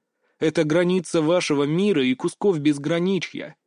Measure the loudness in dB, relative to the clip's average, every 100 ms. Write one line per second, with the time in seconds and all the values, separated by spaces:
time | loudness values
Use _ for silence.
0 | _ _ _ _ 0 0 2 2 2 0
1 | 0 0 2 2 0 0 0 0 0 2
2 | 0 -2 -4 -2 0 2 0 0 -2 -2
3 | 0 -2 -4 -10 -14 -16